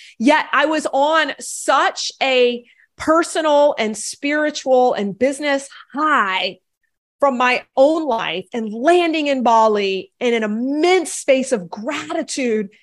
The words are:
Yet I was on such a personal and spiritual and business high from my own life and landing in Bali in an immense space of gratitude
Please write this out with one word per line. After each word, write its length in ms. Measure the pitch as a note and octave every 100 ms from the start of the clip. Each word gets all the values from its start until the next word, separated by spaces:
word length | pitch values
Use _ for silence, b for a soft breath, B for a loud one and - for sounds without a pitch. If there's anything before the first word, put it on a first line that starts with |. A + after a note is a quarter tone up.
| B B
Yet 260 | A#3 D4 -
I 140 | C4 D4+
was 200 | D#4 -
on 420 | C4+ D4 D#4+ D4 -
such 720 | - - - C#4 F#4 - - -
a 440 | C4+ B3+ B3 A#3+ - b b -
personal 760 | - D#4+ E4 F4 D#4 C#4+ D4 -
and 180 | A3 G#3+
spiritual 960 | - - C#4+ D4+ D4+ - C4+ B3+ B3
and 240 | - G3+ F3+
business 520 | B3+ C#4+ D4 C#4 C#4 B B
high 640 | C4+ D#4 C#4 G3 F#3+ F#3+ F3 _ _ _ _ _ -
from 180 | C#4 B3
my 260 | B3 B3 - -
own 300 | C#4 D#4+ D4+
life 420 | A3+ D#3+ E3+ -
and 200 | A#3+ A3
landing 540 | A3 C#4+ F4+ E4+ D#4 C#4+
in 160 | C4+
Bali 680 | A#3+ A3+ A3 G#3 G3 F#3+ - -
in 140 | B3
an 100 | A#3
immense 720 | G#3+ A3 C4 D4 E4+ F#4 D#4
space 380 | - - C4 B3+
of 180 | A3+ F3
gratitude 1000 | - A#3 D4 D4+ E4+ - - B3 G#3+ G3 b